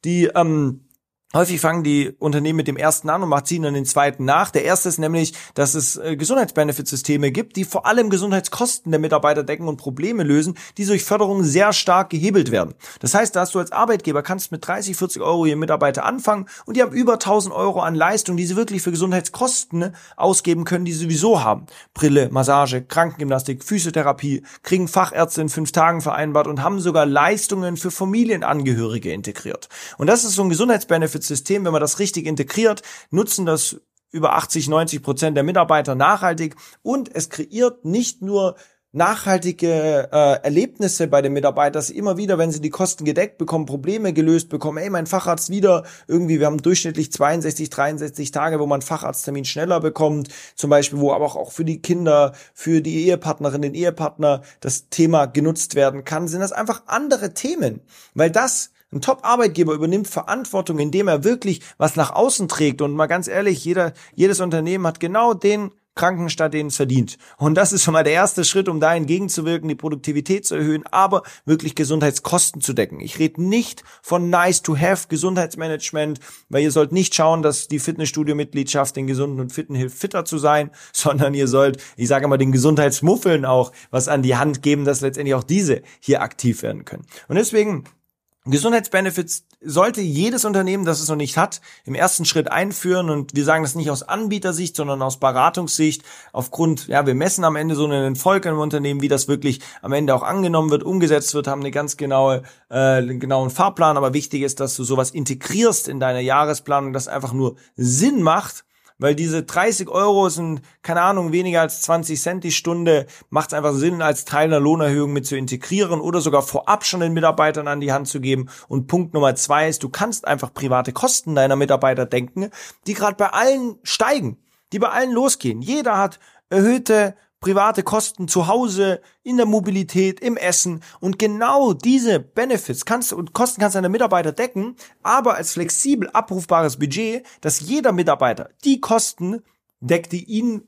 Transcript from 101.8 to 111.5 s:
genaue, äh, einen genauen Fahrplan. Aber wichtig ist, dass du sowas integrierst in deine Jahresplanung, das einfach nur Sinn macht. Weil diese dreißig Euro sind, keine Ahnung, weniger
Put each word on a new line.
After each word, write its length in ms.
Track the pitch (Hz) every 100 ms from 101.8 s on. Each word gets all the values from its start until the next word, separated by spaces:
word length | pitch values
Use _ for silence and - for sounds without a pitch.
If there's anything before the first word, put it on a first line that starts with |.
| 147 -
genaue, 440 | 143 135 135 127 131 _ _
äh, 80 | 127
einen 420 | 135 131 123 127
genauen 300 | 131 135 131
Fahrplan. 480 | 131 196 190 160 143
Aber 160 | 135
wichtig 260 | 143 143 143
ist, 200 | 135 135
dass 160 | 135 -
du 80 |
sowas 260 | 123 131 127
integrierst 760 | 165 135 131 - 190 233 - -
in 140 | 135
deine 220 | 131 127
Jahresplanung, 720 | 127 139 151 143 - 143 139
das 120 | 131 127
einfach 280 | 139 135
nur 220 | 127 127 131 _ -
Sinn 460 | 123 123 233 269
macht. 420 | 160 175 - - _ _ _ _
Weil 140 | 135
diese 300 | 147 165 160
dreißig 440 | 165 175 214 196 185
Euro 380 | 180 202 196 185
sind, 320 | 165 165 151 _ _
keine 200 | - 170
Ahnung, 280 | 180 196 165
weniger 300 | 175 185